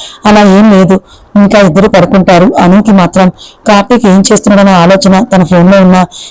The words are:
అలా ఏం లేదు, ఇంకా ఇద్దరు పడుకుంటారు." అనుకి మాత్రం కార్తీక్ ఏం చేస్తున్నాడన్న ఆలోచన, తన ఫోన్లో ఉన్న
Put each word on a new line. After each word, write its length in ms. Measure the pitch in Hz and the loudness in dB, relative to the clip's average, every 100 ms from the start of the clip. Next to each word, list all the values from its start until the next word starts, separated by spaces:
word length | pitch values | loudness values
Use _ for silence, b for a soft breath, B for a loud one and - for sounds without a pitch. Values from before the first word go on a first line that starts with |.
| B B 208 | B B -2
అలా 120 | 208 | 0
ఏం 300 | 202 190 220 | 2 2 2
లేదు, 300 | 190 185 185 - b b 202 | 2 0 -2 -6 b b -2
ఇంకా 240 | 202 214 | 0 0
ఇద్దరు 280 | 196 190 208 | 0 0 -2
పడుకుంటారు." 680 | 190 175 196 180 175 196 - | 0 0 0 0 0 0 0
అనుకి 300 | 180 190 214 | 0 0 2
మాత్రం 360 | 190 180 190 185 - B B - | 0 0 0 -2 -4 B B -2
కార్తీక్ 380 | 202 196 247 202 | -2 0 -2 0
ఏం 160 | 190 185 | 0 0
చేస్తున్నాడన్న 380 | 208 220 202 196 | -2 0 0 0
ఆలోచన, 540 | 185 170 190 190 190 | 0 0 0 0 -2
తన 200 | 233 190 | 0 -2
ఫోన్లో 360 | 175 180 180 196 | 0 0 2 2
ఉన్న 220 | 185 185 175 B B | 2 0 -2 B B